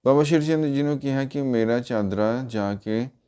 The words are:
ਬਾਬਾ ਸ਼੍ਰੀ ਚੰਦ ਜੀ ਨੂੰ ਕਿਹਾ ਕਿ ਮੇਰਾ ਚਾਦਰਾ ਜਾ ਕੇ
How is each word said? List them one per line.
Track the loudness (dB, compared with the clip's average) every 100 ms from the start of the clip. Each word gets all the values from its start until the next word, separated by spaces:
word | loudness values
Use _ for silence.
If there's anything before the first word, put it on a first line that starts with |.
ਬਾਬਾ | 4 4
ਸ਼੍ਰੀ | 4 2 2
ਚੰਦ | 0
ਜੀ | 0 0
ਨੂੰ | -2 -2
ਕਿਹਾ | -2 -2
ਕਿ | -2 -4
ਮੇਰਾ | 0 0 2 0
ਚਾਦਰਾ | 0 -2 -2 0 0 -2 -4
ਜਾ | -4 -4
ਕੇ | -4 -4 -4 -4 _